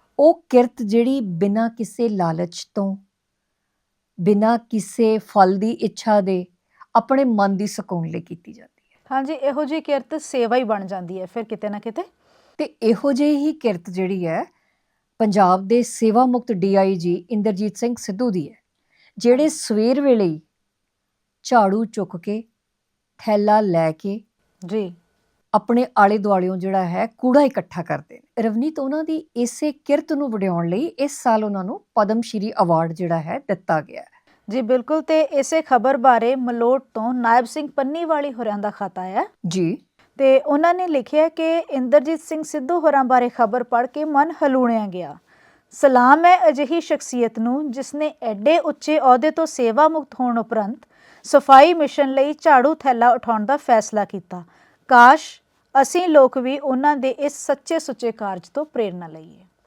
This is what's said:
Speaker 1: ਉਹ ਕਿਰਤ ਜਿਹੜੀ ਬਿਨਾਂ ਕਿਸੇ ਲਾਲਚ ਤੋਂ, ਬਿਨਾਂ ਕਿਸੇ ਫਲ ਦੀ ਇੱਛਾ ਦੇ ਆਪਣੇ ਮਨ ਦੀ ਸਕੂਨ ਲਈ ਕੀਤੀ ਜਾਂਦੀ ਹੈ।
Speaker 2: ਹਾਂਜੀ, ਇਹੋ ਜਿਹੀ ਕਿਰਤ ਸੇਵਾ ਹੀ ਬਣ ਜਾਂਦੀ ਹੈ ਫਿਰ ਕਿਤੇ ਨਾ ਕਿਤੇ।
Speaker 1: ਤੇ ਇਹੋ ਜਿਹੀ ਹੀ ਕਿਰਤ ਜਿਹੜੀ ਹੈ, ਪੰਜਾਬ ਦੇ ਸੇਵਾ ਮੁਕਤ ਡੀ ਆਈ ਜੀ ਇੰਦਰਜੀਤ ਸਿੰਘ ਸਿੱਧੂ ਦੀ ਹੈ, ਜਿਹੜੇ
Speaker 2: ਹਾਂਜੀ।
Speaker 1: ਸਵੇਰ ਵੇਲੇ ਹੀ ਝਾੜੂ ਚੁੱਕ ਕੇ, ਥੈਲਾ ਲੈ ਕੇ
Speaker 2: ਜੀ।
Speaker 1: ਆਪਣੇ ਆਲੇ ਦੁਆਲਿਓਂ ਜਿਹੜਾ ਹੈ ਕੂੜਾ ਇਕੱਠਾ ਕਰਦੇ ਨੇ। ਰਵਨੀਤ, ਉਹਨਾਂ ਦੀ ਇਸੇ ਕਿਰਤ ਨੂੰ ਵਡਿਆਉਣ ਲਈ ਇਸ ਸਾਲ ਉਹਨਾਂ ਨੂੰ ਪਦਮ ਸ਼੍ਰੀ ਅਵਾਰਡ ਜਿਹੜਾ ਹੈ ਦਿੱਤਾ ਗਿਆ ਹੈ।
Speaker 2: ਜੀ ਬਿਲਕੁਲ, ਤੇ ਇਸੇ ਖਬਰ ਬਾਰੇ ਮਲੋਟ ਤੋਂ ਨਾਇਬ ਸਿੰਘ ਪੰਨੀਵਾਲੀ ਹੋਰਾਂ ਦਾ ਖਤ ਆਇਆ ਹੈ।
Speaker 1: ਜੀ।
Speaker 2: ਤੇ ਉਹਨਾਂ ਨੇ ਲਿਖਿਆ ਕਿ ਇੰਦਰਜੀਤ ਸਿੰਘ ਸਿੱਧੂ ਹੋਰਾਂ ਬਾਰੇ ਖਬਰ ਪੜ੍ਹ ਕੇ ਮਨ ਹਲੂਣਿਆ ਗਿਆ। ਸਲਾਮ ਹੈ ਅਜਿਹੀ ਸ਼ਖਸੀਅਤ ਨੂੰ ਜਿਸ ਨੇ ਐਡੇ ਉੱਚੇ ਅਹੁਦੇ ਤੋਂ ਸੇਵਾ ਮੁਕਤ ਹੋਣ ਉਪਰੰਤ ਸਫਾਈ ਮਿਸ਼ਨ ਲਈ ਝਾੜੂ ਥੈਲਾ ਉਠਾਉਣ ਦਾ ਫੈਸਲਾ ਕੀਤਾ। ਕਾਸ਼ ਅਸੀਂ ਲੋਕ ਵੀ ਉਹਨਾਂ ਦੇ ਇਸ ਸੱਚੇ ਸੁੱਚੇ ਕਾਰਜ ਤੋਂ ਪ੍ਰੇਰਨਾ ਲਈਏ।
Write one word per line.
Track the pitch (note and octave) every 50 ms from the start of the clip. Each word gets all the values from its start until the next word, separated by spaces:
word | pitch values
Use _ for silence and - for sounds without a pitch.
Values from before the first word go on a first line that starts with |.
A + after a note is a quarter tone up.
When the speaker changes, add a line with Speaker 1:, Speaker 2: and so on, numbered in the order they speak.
| _ _ _ -
Speaker 1:
ਉਹ | C#4 D#4 E4+ E4+ _ _
ਕਿਰਤ | - B3 B3 A#3+ - - A#3+
ਜਿਹੜੀ | G3+ G3+ A#3 A#3 B3+ C4+ C#4
ਬਿਨਾਂ | A#3 G3 F3 E3 F#3+ G3+ G3+ A3 A3+ A#3
ਕਿਸੇ | A3+ - A3+ - - - A#3+ A#3
ਲਾਲਚ | G#3+ F#3+ F3 E3 D#3+ D#3+ F3+ F3 F3 - - - _
ਤੋਂ, | - G3 G3 F#3+ G3 - _ _ _ _ _ _ _ _ _ _ _ _ _ _ _ _ _ _ _ _ _ _ -
ਬਿਨਾਂ | F3 F#3+ G#3+ G3+ G#3+ A3 A#3 A#3
ਕਿਸੇ | A#3 _ - G#3+ F#3 - - - A#3 A3 A3 G#3+
ਫਲ | A3 - - G#3+ F#3+ F#3 F#3+
ਦੀ | F#3+ G3 A3
ਇੱਛਾ | A#3 - - G#3 - - - A3+ G#3+ G#3
ਦੇ | G3 F#3 F#3+ F3+ F3+ - _ _ _ _ _ _ - _ -
ਆਪਣੇ | A#3 A3+ - C4 C4+ C#4
ਮਨ | B3+ A3+ G#3 G3 G3 G3
ਦੀ | F3+ G#3
ਸਕੂਨ | G3+ - - G3 - F#3+ F3 E3 E3
ਲਈ | D#3+ E3+
ਕੀਤੀ | E3+ - F3 E3+ _ D#3+ D#3
ਜਾਂਦੀ | - - _ _ _ _ _ _
ਹੈ। | _ _ _ C4+
Speaker 2:
ਹਾਂਜੀ, | C4+ C4+ C4+ D#4+
ਇਹੋ | C#4+ C#4 C#4 C#4 C#4 D4+
ਜਿਹੀ | B3+ D4+ D#4+
ਕਿਰਤ | - - C#4+ C4+ A#3+ - D#4 D#4
ਸੇਵਾ | D4 - - C4 A#3 A3+ A3+
ਹੀ | B3+ C4
ਬਣ | G#3+ A3 G3+ G3
ਜਾਂਦੀ | F#3 G3 F#3+ F3+ E3 F#3 F#3+
ਹੈ | F#3
ਫਿਰ | F#3 - A#3+ A3+
ਕਿਤੇ | A3 A3+ - - G#3+
ਨਾ | G3+ G#3
ਕਿਤੇ। | G3+ A#3 A3 C#4 F#4 - _ _ _ _ _ _ _ _ _ -
Speaker 1:
ਤੇ | D4+ - - _ -
ਇਹੋ | A3 A3+ F#3 - C#4+ C#4
ਜਿਹੀ | B3 D4 D4 D4+
ਹੀ | C#4 C#4+ D4+ D#4
ਕਿਰਤ | D#4 - A#3 G3+ E3+ E3+ -
ਜਿਹੜੀ | F3+ F3+ F#3+ F3+ G3 F#3 F3+
ਹੈ, | E3 D#3+ F#3+ D#4 - _ _ _ _ _ _ _ _ _ _ _ _ _ _
ਪੰਜਾਬ | A3+ G#3+ F#3+ G#3 G3 F3+ F3+ F#3+ G3 F#3+
ਦੇ | A3+ A#3+ A#3+
ਸੇਵਾ | - - - A#3 A3 G#3 A#3 B3+
ਮੁਕਤ | B3+ B3 B3 A#3+ - A#3
ਡੀ | F3+ E3+ G3 G3
ਆਈ | G3 F#3+ F#3+ G3
ਜੀ | F#3 E3 F3 F3 F3+ F3 -
ਇੰਦਰਜੀਤ | A#3+ G#3 G3+ A3 G3+ F3+ G#3+ G#3 -
ਸਿੰਘ | - B3 A#3 B3 A3+
ਸਿੱਧੂ | - - F#3+ F#3 B3+ B3
ਦੀ | G3+ F#3 C#3+ D3+
ਹੈ, | - _ _ _ _ _ _ _ _ _ _ _ _ -
ਜਿਹੜੇ | - A#3+ B3 B3+ D4+
Speaker 2:
ਹਾਂਜੀ। | D#4 -
Speaker 1:
ਸਵੇਰ | - - - A3 G#3 G#3+ A#3 C4 C#4+
ਵੇਲੇ | C#4+ C#4 B3 A3+ G3+
ਹੀ | F3 D#3 D#3 - _ _ _ _ _ _ _ _ _ _ _ _ _ _ _ _ _ _ _ _
ਝਾੜੂ | - B3+ A#3+ G#3 G3 F#3+ G#3+ A3+
ਚੁੱਕ | A3 - A3+ F#3+ F3 -
ਕੇ, | F3 E3+ - G3+ A3 A3+ - _ _ _ _ _ _ _ _ _ _ _ _ _ _
ਥੈਲਾ | - - G#3+ G#3 G#3 G#3 G#3 G#3+
ਲੈ | G#3+ G3+ F3 E3 E3 D#3+ D#3+
ਕੇ | D#3+ - G3+ G3 A3+ A3 _ _ _ _ _ _ _ -
Speaker 2:
ਜੀ। | F3 G3 A3 G3+ F3+ F3 - _ _ _ _ _ _ _ _ _ _ -
Speaker 1:
ਆਪਣੇ | G#3+ - - A#3+ A#3+ B3+ B3+ - -
ਆਲੇ | G#3 G3 G#3+ G#3+
ਦੁਆਲਿਓਂ | G3 G#3 G3+ F#3 F3+ F#3 F#3+
ਜਿਹੜਾ | F#3 F3 F#3+ F#3+ F#3+ F#3
ਹੈ | E3+ F3 F#3 G3+ A3+ - _
ਕੂੜਾ | - B3+ B3 C#4+ D4
ਇਕੱਠਾ | C4+ - - E3+ - - F3+ D#3+
ਕਰਦੇ | - D#3 C#3 D3+ _ -
ਨੇ। | - _ _ _ - A3
ਰਵਨੀਤ, | A3+ G#3 A3+ B3+ D#4 D#4 D#4
ਉਹਨਾਂ | C4+ C4+ C#4+ D#4 D#4+
ਦੀ | D#4+ D#4+ D#4 - - _
ਇਸੇ | A#3 A#3+ A#3 - - - D4+ D4
ਕਿਰਤ | - _ - C#4+ D4+ D#4 - D#4
ਨੂੰ | C#4 D4 C4+
ਵਡਿਆਉਣ | A3 G#3 F#3+ F#3+ F3 E3+ E3+ E3+
ਲਈ | F3 G3+ C#4+
ਇਸ | - - - C4+ C#4+ - - -
ਸਾਲ | B3+ A3+ A3 G#3+
ਉਹਨਾਂ | G#3+ G3+ G3 F#3
ਨੂੰ | F#3 C4+ G4+ - _ _
ਪਦਮ | A#3 G#3 G3 A3 A3+
ਸ਼੍ਰੀ | A#3 - - G#3+ F#3+ A3 - - F#3+
ਅਵਾਰਡ | E3+ E3+ D#3+ E3 E3 E3
ਜਿਹੜਾ | D#3 F#3 E3+ E3+ E3
ਹੈ | D3+ D#3+ - C4+
ਦਿੱਤਾ | - - G3 - - - F3 D#3
ਗਿਆ | D3+ - - -
ਹੈ। | - - _ _ _ _ _ _ _ -
Speaker 2:
ਜੀ | G3+ B3+ B3
ਬਿਲਕੁਲ, | G#3+ B3+ B3+ A#3+ - D4+ D#4+ D#4
ਤੇ | - D#4+ D#4
ਇਸੇ | D#4 C#4 D#4+ C#4 C4+ - E4 D#4+ D#4
ਖਬਰ | - C4+ B3 G#3 C4 C#4
ਬਾਰੇ | C#4 A#3 C4+ B3 A3+ A3+ A#3 C4
ਮਲੋਟ | C4+ B3+ A#3+ A#3+ A#3 A#3 A#3 B3+ C4+ C4 _ _
ਤੋਂ | A3 A3 A#3+ B3+
ਨਾਇਬ | B3 A#3+ A#3 A3+ B3 B3
ਸਿੰਘ | A#3 - D#4 D4+ C#4 -
ਪੰਨੀਵਾਲੀ | - C4+ C4 D4 E4 E4+ D#4 D#4+ D4 C#4+ C#4+ B3
ਹੋਰਾਂ | A3 A#3+ G#3+ G#3 G#3
ਦਾ | G3+ G#3
ਖਤ | G3+ - G3+ F#3+ - F#3
ਆਇਆ | F#3 F#3 F#3 A3
ਹੈ। | E4+ G#4+ - _ - F#3
Speaker 1:
ਜੀ। | D#3+ F#3 F3 D#3+ G3+ - - _ _ _ _ _ _ -
Speaker 2:
ਤੇ | C#4 C4+ C4+ C4+
ਉਹਨਾਂ | C#4+ D4+ C#4+ C#4+ D#4+ E4+ F4
ਨੇ | F4+ F#4
ਲਿਖਿਆ | F4+ D#4 C#4 A3 - - D4+ D#4 E4
ਕਿ | D#4+ D#4+ D#4+ D#4+ E4 E4+
ਇੰਦਰਜੀਤ | D#4+ - D#4+ C4 B3+ B3 A#3+ D4 B3+ D4 E4 D4+
ਸਿੰਘ | - - E4 D#4 D#4
ਸਿੱਧੂ | - - D4+ C4 C4 F4 F4
ਹੋਰਾਂ | D4+ D#4+ C#4+ C4+ C4+
ਬਾਰੇ | A#3+ B3+ B3+ B3 A#3+
ਖਬਰ | A#3+ - A#3+ G#3+ G#3 B3 A#3+
ਪੜ੍ਹ | A#3 - A#3 B3 B3+
ਕੇ | - D4 D4+
ਮਨ | D#4 D4+ C#4 C#4+ D#4+
ਹਲੂਣਿਆ | E4 - E4 C#4+ C4 C4 B3+ A#3 A#3 A3+ G#3+
ਗਿਆ। | G3+ F3+ F#3 E3+ C#3 D3 E3+ _ _ _ _ _ _ _ _ _ _
ਸਲਾਮ | - - - C#4 C4 B3 A#3+ B3+ C#4 D#4+ E4
ਹੈ | F4 F4+ F4+ F#4 D#4+
ਅਜਿਹੀ | D4 A#3+ D4 A#3+ D#4+ E4+
ਸ਼ਖਸੀਅਤ | D#4 - D#4 C#4+ - - - B3 A#3+ A3+ A3+ A#3
ਨੂੰ | A3 A#3+ B3 C#4+ D#4 D4
ਜਿਸ | A3+ C4 C4 - -
ਨੇ | D4 D4+ D4+ D4+ - -
ਐਡੇ | A3+ G#3+ G3+ G#3 C4+ D#4+ E4+
ਉੱਚੇ | D#4+ D#4+ C#4+ - - - D4+ D#4
ਅਹੁਦੇ | C4 C4 B3 B3+ A#3 D#4
ਤੋਂ | D#4 E4+ D#4+
ਸੇਵਾ | D#4 - - B3+ A3+ A3 A#3+ D4+ D#4
ਮੁਕਤ | D#4+ D#4 C#4 C4 - -
ਹੋਣ | B3+ B3 A#3+ A#3
ਉਪਰੰਤ | G#3+ A3+ A#3+ A3 G#3 G3 B3 - _ _ _ _ _ _ _ _ -
ਸਫਾਈ | - - C#4+ C4+ - C4+ C4 C#4+ E4+ F4+
ਮਿਸ਼ਨ | E4+ D4+ C4+ - - C#4+ C4+ C4
ਲਈ | C4+ C4+ D4 D4+
ਝਾੜੂ | D4+ - E4 D4 C4 B3 C#4+ D#4+
ਥੈਲਾ | D4+ - C4+ B3+ A#3 A3+ B3
ਉਠਾਉਣ | A#3+ B3+ - A#3 A#3 G#3+ G#3+
ਦਾ | G3+ F#3+
ਫੈਸਲਾ | G3 - - B3 A3 G#3 - - G#3+ G3+
ਕੀਤਾ। | G3 - G3 F3 _ - F3+ E3+ - _ _ _ _ _ _ _ -
ਕਾਸ਼ | C4 A#3+ A#3+ B3 C#4+ D#4 - - - - _ _ _ _ _ _ - C4+ C#4
ਅਸੀਂ | C4 - F4+ F4+ F4+
ਲੋਕ | D#4 D4 C4+ B3+ - C4+
ਵੀ | A#3+ B3+ C4+ C#4+
ਉਹਨਾਂ | C#4+ C#4+ C4 B3+ C4+ D4 D4
ਦੇ | C#4 B3 C4
ਇਸ | B3+ - C#4+ D4 C#4+ - -
ਸੱਚੇ | - C#4+ C#4 _ - E4 E4
ਸੁੱਚੇ | D#4+ - B3+ - - A#3 A3+
ਕਾਰਜ | - G#3+ G3+ F#3+ F3+ - -
ਤੋਂ | _ C#4 D#4
ਪ੍ਰੇਰਨਾ | D4+ _ B3 A3+ G3 F3 F3+ E3+
ਲਈਏ। | D#3+ D#3 D#3+ D#3+ E3+ D#3+ - F#3 _ _ _ _